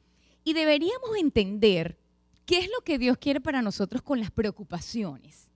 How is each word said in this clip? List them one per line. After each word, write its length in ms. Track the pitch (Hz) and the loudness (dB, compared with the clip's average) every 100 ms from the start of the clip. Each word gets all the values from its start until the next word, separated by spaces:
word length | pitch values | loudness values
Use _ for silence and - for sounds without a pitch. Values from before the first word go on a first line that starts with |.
| _ _ _ _ | _ _ _ _
Y 80 | 220 | -4
deberíamos 640 | 208 302 294 339 508 440 427 | 0 4 4 2 -2 -2 0
entender 800 | 302 233 190 208 214 180 165 - _ _ _ _ - | 2 2 0 4 4 4 0 -8 _ _ _ _ 0
qué 140 | 349 | 0
es 100 | 370 | 0
lo 140 | 480 | -4
que 140 | - 277 | -2 0
Dios 200 | 247 254 | 2 2
quiere 220 | 285 277 | 0 -2
para 220 | 311 269 | -2 -2
nosotros 400 | 214 - 196 247 | -2 -2 -4 -4
con 180 | - 262 | -4 -4
las 100 | 202 | -2
preocupaciones. 1200 | - 214 - 202 175 - 233 190 135 - - - | -2 -4 -4 -10 -10 -8 -6 -6 -8 -16 -20 -20